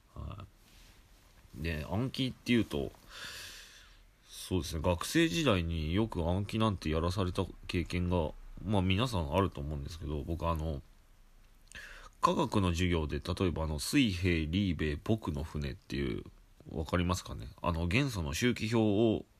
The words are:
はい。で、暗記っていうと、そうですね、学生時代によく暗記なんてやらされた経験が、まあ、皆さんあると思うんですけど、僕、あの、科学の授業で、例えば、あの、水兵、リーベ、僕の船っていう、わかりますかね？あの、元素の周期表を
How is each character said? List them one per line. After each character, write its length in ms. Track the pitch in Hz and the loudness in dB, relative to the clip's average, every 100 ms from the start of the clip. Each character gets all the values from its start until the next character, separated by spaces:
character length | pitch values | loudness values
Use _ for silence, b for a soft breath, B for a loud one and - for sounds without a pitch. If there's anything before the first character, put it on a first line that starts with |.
| _ - | _ -12
は 300 | 71 - - - b b b b - - - - - - | -12 -12 -16 -20 b b b b -20 -20 -20 -20 -18 -6
い。 60 | |
で、 220 | 80 78 76 | -4 -4 -2
暗 200 | 98 131 | -2 -2
記 180 | - 131 | -2 -2
っ 60 | |
て 200 | - - | -2 2
い 40 | 120 | 4
う 80 | 101 | 4
と、 260 | 73 67 - B B B B B B B B B B - _ - | 0 -2 -6 B B B B B B B B B B -20 _ -20
そ 320 | - - 92 | -16 -4 -2
う 20 | |
で 60 | - | -2
す 80 | 82 | -2
ね、 60 | |
学 220 | 87 90 - | 0 0 0
生 220 | 156 165 | 2 2
時 180 | 170 147 | 2 4
代 180 | 95 | 2
に 300 | 82 82 78 | 2 -2 0
よ 140 | 90 113 | 0 0
く 200 | - 82 | 0 0
暗 180 | 92 104 | 0 0
記 140 | 113 | 2
な 100 | 110 | 2
ん 80 | 98 | 2
て 120 | 78 | 0
や 100 | 78 | 0
ら 120 | 85 | 0
さ 120 | 92 | 0
れ 80 | 90 | 0
た 140 | 87 92 - - | 0 -4 -6 -4
経 160 | 90 | -2
験 260 | 80 90 87 | 0 0 2
が、 220 | 90 78 - - - | 2 2 -4 -14 -10
ま 160 | 92 104 | 0 2
あ、 20 | |
皆 260 | 92 95 127 | 4 2 2
さ 100 | 107 | 0
ん 160 | 76 | 0
あ 60 | 82 | 2
る 100 | 92 | 2
と 120 | - | 0
思 140 | 73 76 | -6 -6
う 20 | |
ん 60 | |
で 60 | 69 | -6
す 100 | - | -8
け 60 | 76 | -6
ど、 180 | 73 | -4
僕、 240 | 73 82 82 | -4 -2 0
あ 80 | 80 | 0
の、 260 | 78 71 - - - - - - - - - B B B B - | -2 -4 -8 -20 -20 -20 -20 -20 -20 -20 -20 B B B B -2
科 120 | - | 2
学 280 | 196 135 110 | 2 2 2
の 80 | 92 | 2
授 200 | 85 90 | 2 2
業 180 | 85 76 | 2 0
で、 120 | 71 | -4
例 280 | - 92 92 | -4 0 0
え 40 | |
ば、 120 | 78 | 0
あ 40 | 78 | -2
の、 120 | 76 | -4
水 320 | - 147 123 | 0 2 4
兵、 360 | 90 90 82 78 | 2 2 2 2
リ 260 | 90 101 | 2 2
ー 40 | 76 | 0
ベ、 200 | 78 73 | -2 -2
僕 280 | - 110 - | 0 0 0
の 120 | 73 | -4
船 280 | 78 78 69 | -4 -6 -6
っ 20 | 64 | -8
て 200 | - 65 | -8 -4
い 240 | 67 50 | -4 -4
う、 40 | - - - - - | -8 -18 -20 -20 -10
わ 140 | - 76 | -8 -2
か 120 | 87 | 0
り 80 | 87 | 2
ま 100 | 90 | 0
す 80 | |
か 120 | - - | -4 -10
ね？ 120 | 60 - | -12 -4
あ 100 | - | -2
の、 160 | 82 87 | 0 2
元 220 | 104 143 | 2 2
素 140 | 104 | 0
の 100 | 76 | -2
周 220 | 85 123 117 | 2 2 2
期 180 | 110 | 2
表 40 | 117 | 4
を 480 | 110 101 117 98 - - | 4 6 6 4 -2 -14